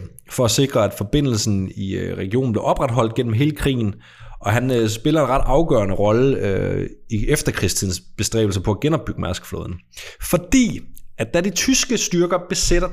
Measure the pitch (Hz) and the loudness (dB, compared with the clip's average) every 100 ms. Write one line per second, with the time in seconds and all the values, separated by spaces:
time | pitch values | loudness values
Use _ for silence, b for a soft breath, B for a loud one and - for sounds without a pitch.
0 | - - - - 117 143 135 120 101 - | -8 -18 -8 0 2 2 2 2 0 0
1 | 104 147 139 107 107 98 95 104 95 95 | -2 0 2 0 0 0 -2 -6 -6 -4
2 | 90 92 95 120 131 101 131 180 135 123 | -6 -6 -4 -2 0 0 0 0 0 2
3 | 113 123 120 110 151 151 143 127 104 - | 0 0 0 2 0 0 0 0 -2 -4
4 | B B B B 101 117 131 123 107 104 | B B B B 0 0 2 2 2 0
5 | 156 160 127 - - 139 - 123 98 98 | 2 2 4 2 4 4 4 2 2 2
6 | 104 113 135 110 101 95 92 95 92 - | 4 4 4 2 0 0 0 -2 -4 -10
7 | - 107 127 147 - - 113 - 95 87 | -6 -2 0 0 0 0 0 0 -2 -4
8 | - - - 113 104 92 107 98 151 156 | -8 -6 -2 0 2 0 0 0 0 0
9 | - - 90 87 - 82 85 87 _ B | -4 -6 -6 -6 -8 -10 -8 -12 _ B
10 | B B - 175 175 262 226 - - - | B B -2 -2 2 2 2 -2 -10 -14
11 | - - 110 170 190 190 - 254 - 220 | -12 -8 -2 0 0 0 2 2 2 -2
12 | - 175 175 180 175 185 - 175 180 | 0 0 2 0 -2 -2 2 2 0